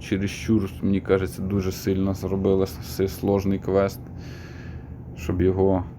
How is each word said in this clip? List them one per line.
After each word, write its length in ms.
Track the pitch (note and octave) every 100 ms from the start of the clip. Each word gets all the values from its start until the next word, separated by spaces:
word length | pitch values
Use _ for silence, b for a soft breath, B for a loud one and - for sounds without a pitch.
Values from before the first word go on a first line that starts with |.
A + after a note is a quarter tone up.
Чересчур, 680 | - G2 G2 - - A2 G2 -
мені 180 | G2 F#2+
кажеться, 420 | F#2+ F#2+ F#2 -
дуже 300 | F#2+ G2 F#2
сильно 420 | F#2 G2+ F#2+ G2
зробили 520 | F#2+ F#2+ G2 G2 F#2+ F#2+
с-, 420 | - - - F#2+
сложний 500 | - G2 G2 G2 G2
квест, 420 | - F#2+ G2 - - B B B B B B B B B B -
щоб 260 | - F2+
його... 420 | F2+ F#2 F#2+ F#2 -